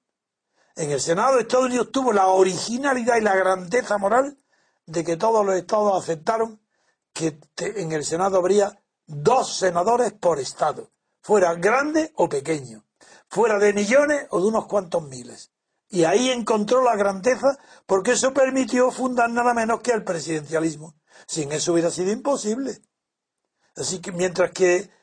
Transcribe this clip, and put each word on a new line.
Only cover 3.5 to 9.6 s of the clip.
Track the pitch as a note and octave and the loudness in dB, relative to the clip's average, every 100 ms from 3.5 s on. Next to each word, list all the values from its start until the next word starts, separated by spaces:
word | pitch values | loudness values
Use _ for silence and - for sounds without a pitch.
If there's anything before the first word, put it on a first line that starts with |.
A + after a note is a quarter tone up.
| F#3 F3+ B3 - G3+ | 0 -2 -4 -2 -2
moral | G3 A#3 C#4 - _ _ _ _ - | 0 0 0 -4 _ _ _ _ -10
de | D#3+ | -6
que | E3 E3 | -4 -2
todos | A3 A3+ | 2 2
los | G3+ F#3+ | 2 0
estados | F3+ G#3+ G#3 F#3 | 0 0 2 0
aceptaron | - E3 D#3 A3+ A3 G#3+ _ _ _ _ _ | -2 -4 -2 -2 -4 -8 _ _ _ _ _
que | - D#3+ | -6 -6
te-, | D3+ _ - - G#3 | -6 _ -10 -8 -6
en | E3 | -6
el | D#3 | -4
Senado | C#3 E3 G3 F#3+ | -4 -2 0 2
habría | F3+ G3+ G3+ - _ _ - | 2 2 2 -2 _ _ -16
dos | D3 D3 B3+ G#3 | -4 2 2 2
senadores | - | -2